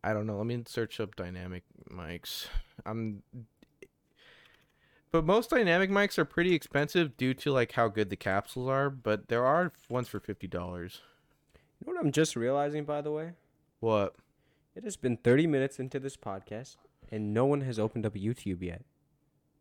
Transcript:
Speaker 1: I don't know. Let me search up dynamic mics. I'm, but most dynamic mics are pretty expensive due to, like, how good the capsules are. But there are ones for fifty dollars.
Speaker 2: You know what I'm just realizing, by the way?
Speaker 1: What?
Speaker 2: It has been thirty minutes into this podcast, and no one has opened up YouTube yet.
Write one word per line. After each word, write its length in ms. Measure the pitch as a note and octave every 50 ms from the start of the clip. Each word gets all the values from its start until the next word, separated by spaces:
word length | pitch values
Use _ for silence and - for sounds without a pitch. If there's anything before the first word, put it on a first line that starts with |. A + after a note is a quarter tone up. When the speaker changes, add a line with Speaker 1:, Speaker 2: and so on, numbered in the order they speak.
| -
Speaker 1:
I 100 | G#2 A2
don't 120 | G#2 G#2+
know. 100 | A2 G#2
Let 80 | G2+ G#2+
me 180 | A#2 A#2+ A#2+ A#2
search 320 | - - A#2+ A2+ G#2+ - -
up 140 | A2+ G2 -
dynamic 460 | - F#2 F2 F2+ F2+ F2+ F2+ F2+ F2+ _ _ _ - - -
mics. 560 | - F2+ E2+ D#2 F2 F2 - - - - - - - - - _ _ - -
I'm, 380 | - A2 A2+ A2+ A2 G#2 G2 - _ - B2 A2+ _ _ _ _ _ _ _ - _ _ _ _ _ _ _ - - - - - _ _ _ _ _ _ _ _ _ _ _ _ _
but 140 | - E3 D#3
most 240 | D#3 G3 A3+ B3 -
dynamic 380 | E4 C4 A3+ F3+ E3 F3+ G3 F#3+
mics 280 | G3 G3 G3+ G3+ -
are 80 | - E3
pretty 280 | - - - F3 F#3 F3+
expensive 640 | D3+ - - - C#3 D3 D3 - F3+ E3+ D3 -
due 160 | - B2+ B2+ C3
to, 160 | - - D3
like, 220 | C#3 C3 A#2+ - -
how 140 | - A#2
good 220 | A2+ G2 A2 G#2 F#2+
the 60 | G2+
capsules 500 | - - G2 F#2+ G2 - - - B2+ B2+
are. 220 | C3 C3+ C3+ C#3 C#3+
But 380 | C3+ C3 A#2 A2 G#2+ G2+ - -
there 160 | A#2 A#2 B2
are 260 | B2+ D3 E3+ F3+ E3+ - - _ _
ones 180 | A#2+ B2+ A#2+ -
for 100 | - G2+
fifty 280 | - - G2+ - -
dollars. 540 | F#2 E2+ F2 F2 F2+ F2+ F2 F2 F#2 - - - _ _ _ _ _ _ _ _ _ _ - _ _ _ _
Speaker 2:
You 80 | -
know 60 | D4+ F4+
what 80 | F4+ C4
I'm 60 | D3
just 240 | C3 D3 D#3+ D#3+ -
realizing, 480 | B2 A#2 B2 C3+ C#3+ C#3+ D3 D3+ D3+ D3
by 180 | D3 D3 D3
the 100 | D3 D3+
way? 200 | D3+ D3+ D#3 E3+ F3 _ _ _ _ _ _ _ _ _
Speaker 1:
What? 360 | - A2+ A2 G#2 G2+ F#2 - - _ _ _ _ _ _ _ _ _ _ _
Speaker 2:
It 80 | - G#3+
has 140 | A3+ F#3+
been 180 | - - B2+ A#2+
thirty 300 | A#2 _ A#2+ B2 C#3 E3
minutes 320 | E3+ D3 C3+ C3 C#3 - -
into 180 | C3 C3 - C3+
this 180 | C3 C#3 -
podcast, 580 | - - A2 G2 F#2+ - - G#2 G#2+ C3 - - _ _ _ _ _ - -
and 240 | - A2 G#2+ G#2 G#2
no 120 | A2+ B2+
one 160 | C#3 D3 C#3+
has 180 | C3+ C3 A#2+ G#2+
opened 260 | G#2+ A2 - A#2+ G#2+
up 100 | G#2+ G2+
YouTube 460 | G2 F#2+ A2 A#2+ - - G2+ F#2+ F2
yet. 220 | F#2 F2 E2+ - - _ _ _ _ _ _ _ _ _ _ _ _ _ _ _